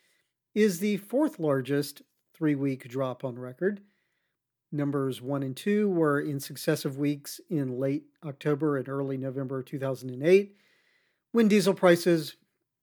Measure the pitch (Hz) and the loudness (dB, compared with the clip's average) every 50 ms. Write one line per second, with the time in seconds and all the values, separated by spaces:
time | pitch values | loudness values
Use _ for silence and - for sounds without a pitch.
0 | _ _ _ _ _ _ _ _ _ _ - 208 214 208 175 165 202 214 208 - | _ _ _ _ _ _ _ _ _ _ 2 2 4 4 2 0 0 -2 -2 -2
1 | - - 233 277 311 269 - - 160 151 135 135 127 131 143 143 143 - - - | -4 -2 0 0 0 0 0 -2 0 0 0 0 0 0 -2 -2 -2 -4 -8 -16
2 | - _ _ _ _ _ _ - 160 151 147 135 139 139 131 127 - 120 120 135 | -20 _ _ _ _ _ _ -2 0 0 0 0 0 -2 -4 -4 -8 -8 -6 -4
3 | 135 131 123 - - 127 117 123 127 127 131 - 175 202 208 196 - _ _ _ | -4 -4 -4 -6 -8 -8 -8 -10 -12 -14 -6 -4 -2 -2 -2 -4 -8 _ _ _
4 | _ _ _ _ _ _ _ _ _ _ _ _ _ _ 160 143 143 143 139 143 | _ _ _ _ _ _ _ _ _ _ _ _ _ _ -6 -4 -2 -2 -2 -2
5 | 135 135 123 110 123 131 143 139 139 131 127 - - 208 208 208 214 202 180 165 | -2 -4 -4 -6 -6 -6 -6 -4 -4 -6 -8 -6 -2 0 0 2 2 2 2 2
6 | 160 147 143 143 151 156 139 139 - - 147 - - 165 156 143 - 147 131 139 | 2 4 2 2 0 -4 -6 -6 -8 -10 -12 -4 -2 0 0 0 -2 -4 -4 -2
7 | 147 143 147 143 - - - - - - 185 147 135 127 123 127 135 135 139 151 | -2 -2 -2 -4 -8 -12 -16 -14 -8 -4 -2 -2 -2 -2 -2 -2 -2 -2 -2 -4
8 | - _ _ _ - 151 135 - - 151 147 139 160 151 143 135 123 135 135 139 | -6 _ _ _ -14 -14 -12 -4 -2 -2 0 0 0 0 0 -2 -4 -4 -6 -6
9 | 139 135 135 131 131 135 127 139 135 127 135 131 127 - 151 135 135 135 131 123 | -4 -4 -4 -6 -6 -6 -6 -6 -6 -6 -6 -8 -6 -8 -8 -6 -4 -4 -4 -6
10 | 127 131 123 127 143 170 190 202 202 202 - _ _ _ _ _ _ _ _ _ | -8 -10 -8 -2 4 6 6 6 4 2 -8 _ _ _ _ _ _ _ _ _
11 | _ _ _ _ _ _ - 233 226 202 208 208 160 196 185 - - 180 175 170 | _ _ _ _ _ _ 2 4 4 6 6 4 4 2 2 6 6 6 6 6
12 | - 185 170 160 147 - - _ _ _ _ _ _ _ _ _ | 4 2 2 2 0 -4 -10 _ _ _ _ _ _ _ _ _